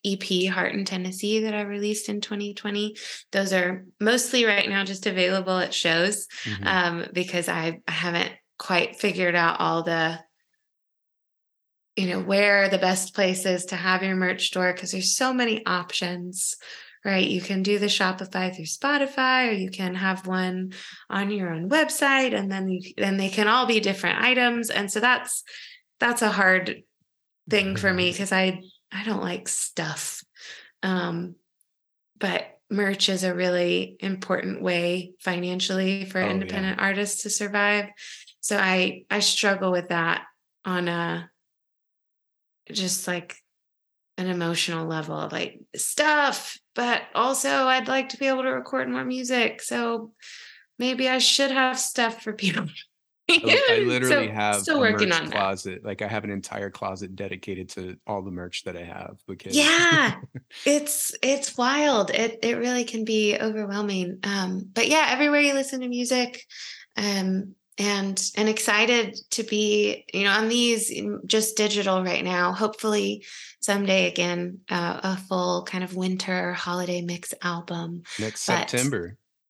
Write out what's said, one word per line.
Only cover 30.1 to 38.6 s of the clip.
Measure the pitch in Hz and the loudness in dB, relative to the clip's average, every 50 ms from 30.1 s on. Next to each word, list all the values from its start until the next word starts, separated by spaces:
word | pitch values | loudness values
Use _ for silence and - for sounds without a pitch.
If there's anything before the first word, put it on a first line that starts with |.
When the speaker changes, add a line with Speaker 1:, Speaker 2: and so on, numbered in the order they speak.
| - - - _ _ - - - - - - - _ _ - | -10 -12 -14 _ _ -20 -20 -18 -18 -18 -20 -20 _ _ -4
Speaker 1:
Um, | 190 185 180 175 175 170 170 175 180 175 _ _ _ _ _ _ _ _ _ _ _ _ _ _ _ _ - | -2 0 0 -2 -2 -4 -6 -6 -8 -12 _ _ _ _ _ _ _ _ _ _ _ _ _ _ _ _ -4
but | - 190 175 175 - - - _ _ - | -2 -2 0 -2 -4 -6 -14 _ _ -4
merch | 208 196 208 196 196 196 - - | 0 0 2 2 2 2 2 2
is | 190 180 185 | 2 2 0
a | 185 180 | 0 0
really | 175 180 180 180 180 175 175 175 180 185 185 - - | 0 0 2 2 2 2 2 2 0 -2 -4 -8 -6
important | - 196 190 190 190 - 185 - - 185 190 - | -6 -4 -4 -4 -4 -2 -2 -2 -2 -4 -4 -2
way | - 180 175 175 175 175 175 185 175 180 - - | 0 0 0 2 0 0 -2 -2 -4 -8 -12 -8
financially | - 190 180 175 175 180 180 185 190 - 190 190 190 185 196 196 196 | -4 -4 -2 -2 -2 -2 -2 -2 -2 0 0 0 0 0 0 -2 -4
for | 190 190 185 | -4 -2 -2
Speaker 2:
Oh, | 185 | 0
yeah. | 202 | 0
Speaker 1:
independent | 185 190 190 185 196 196 190 190 185 - | 0 -2 -4 -4 -4 -4 -2 -2 0 0
artists | - 196 196 196 208 202 - - - | 0 0 0 0 -2 -2 -2 -4 -4
to | 208 | -2
survive. | - - 208 202 202 208 202 202 208 208 202 202 - - - - - - - - - _ | -2 -2 -2 0 0 2 4 4 4 2 0 -4 -8 -16 -18 -18 -18 -18 -20 -20 -14 _
So | - - 208 | -4 0 2
I, | 202 | 2